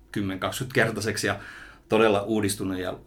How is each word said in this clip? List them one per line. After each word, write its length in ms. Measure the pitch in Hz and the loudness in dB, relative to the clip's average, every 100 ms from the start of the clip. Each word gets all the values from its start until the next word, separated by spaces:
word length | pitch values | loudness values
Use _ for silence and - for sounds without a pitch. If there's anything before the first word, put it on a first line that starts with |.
| - | -8
kymmen-kaksikymmentäkertaiseksi 1160 | 107 98 95 98 - 131 123 113 107 110 101 104 | -4 -4 -2 -4 -4 -2 0 0 0 -4 -2 -2
ja 120 | 98 - - - - - | -2 -8 -18 -20 -16 2
todella 320 | 110 110 101 | 4 6 4
uudistunut 560 | 104 107 101 - 95 92 | 2 0 0 -2 -4 -4
ja 220 | 90 - | -6 -8